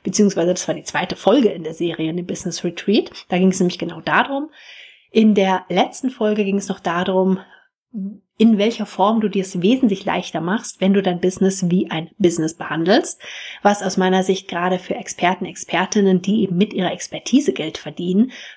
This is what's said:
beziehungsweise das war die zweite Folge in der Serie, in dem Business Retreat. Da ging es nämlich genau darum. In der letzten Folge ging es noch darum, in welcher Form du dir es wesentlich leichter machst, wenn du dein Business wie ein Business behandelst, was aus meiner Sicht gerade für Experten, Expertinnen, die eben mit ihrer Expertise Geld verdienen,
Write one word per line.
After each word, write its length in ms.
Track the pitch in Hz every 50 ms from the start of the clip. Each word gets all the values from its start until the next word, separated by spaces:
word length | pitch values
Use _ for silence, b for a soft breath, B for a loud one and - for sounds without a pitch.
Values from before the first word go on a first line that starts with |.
beziehungsweise 520 | _ 196 185 - 214 202 190 180 165 175 180
das 140 | - -
war 60 | - 151
die 100 | 156 -
zweite 320 | - - 147 175 - 160
Folge 340 | - - 190 214 294 233 208
in 140 | - 170 156
der 120 | 156 160
Serie, 340 | - 175 170 160 - 160 160
in 80 | 165
dem 80 | 175 175
Business 380 | - 196 - - 180 165 - -
Retreat. 480 | 175 175 - - - 202 254 - - B B B _
Da 80 | 185
ging 120 | 180 185 190
es 100 | 185 -
nämlich 180 | 185 180 -
genau 240 | - 170 170 165 160
darum. 480 | - 160 151 190 247 262 277 277 294 320 B B B B B B B B B B B B
In 240 | - 226 226 214 208
der 300 | 202 190 190 185 185 - -
letzten 400 | 175 185 190 - - - - 254
Folge 340 | - - 220 214 214 214 208
ging 120 | 196 196
es 120 | 202 196 -
noch 100 | 185 -
darum, 580 | - 185 170 175 180 196 185 185 185 190 185 185 B B B B B B B _ _ _ - 214 190 196 214 - _ _ _
in 200 | _ 220 226 220
welcher 280 | 190 202 226 233 - 208
Form 340 | - - - 190 208 226 226
du 80 | 208
dir 140 | 202 - 196
es 200 | 185 - - 180
wesentlich 440 | 170 202 254 262 262 214 196 185 -
leichter 340 | - 165 180 175 - - 165
machst, 400 | 160 175 196 240 - - - _
wenn 140 | 185 196 196
du 100 | 202 190
dein 160 | 185 175 175
Business 500 | - 185 180 - 190 190 190 - 185 175
wie 220 | 175 185 - -
ein 180 | 175 160 160 - _
Business 380 | _ 202 170 165 - 156 156 -
behandelst, 680 | _ - - 151 160 165 175 208 302 359 - - B B B B B B B B B
was 220 | B 202 208 208 -
aus 140 | 190 -
meiner 260 | 190 185 185 185 190 185
Sicht 240 | 190 190 185 -
gerade 320 | - 190 175 175 185 185 180
für 160 | - - -
Experten, 500 | 247 196 - - - - 175 185 - 190
Expertinnen, 760 | 165 165 - - - - 165 185 190 - 208 196 190 185 180
die 220 | 180 196 208 226 202
eben 120 | 190 175
mit 180 | 175 185 - -
ihrer 200 | - 185 165 -
Expertise 580 | - - - - - _ - - 277 - -
Geld 260 | - - 151 156 156
verdienen, 540 | - - 156 151 - 175 180 185 202 247 262 B B B B B